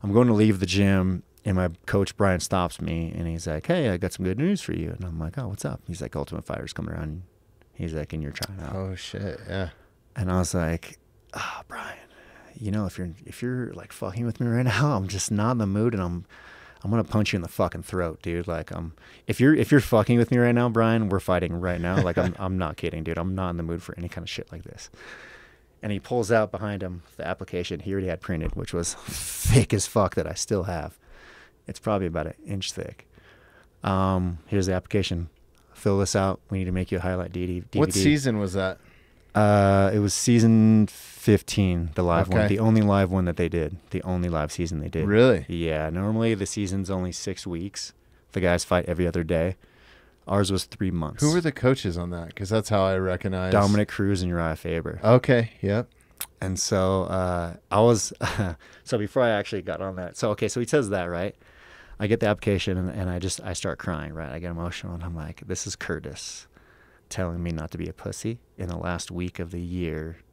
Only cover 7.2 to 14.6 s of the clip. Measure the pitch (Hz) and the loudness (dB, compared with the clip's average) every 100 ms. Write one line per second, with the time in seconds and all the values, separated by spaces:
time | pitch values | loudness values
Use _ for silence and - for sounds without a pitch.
7.2 | 90 _ _ _ _ - 85 78 76 80 | -14 _ _ _ _ -10 -6 -6 -6 -6
8.2 | 73 - - 95 78 95 95 92 - 98 | -8 -8 -10 -10 -10 -8 -8 -8 -10 -8
9.2 | 101 - - 95 90 - _ _ _ - | -8 -10 -8 -6 -6 -8 _ _ _ -6
10.2 | 92 92 90 92 80 82 - - _ _ | 0 0 0 0 0 -2 -6 -20 _ _
11.2 | _ - - - - - - - - - | _ -10 -10 -10 -14 -14 -12 -14 -20 -20
12.2 | - - - - 107 104 98 - 90 82 | -20 -20 -20 -10 -4 -2 -2 -4 -8 -10
13.2 | - - 120 127 120 87 90 - 104 113 | -16 -8 -4 -4 -6 -8 -16 -8 -8 -4
14.2 | 120 110 120 117 | -4 -2 0 2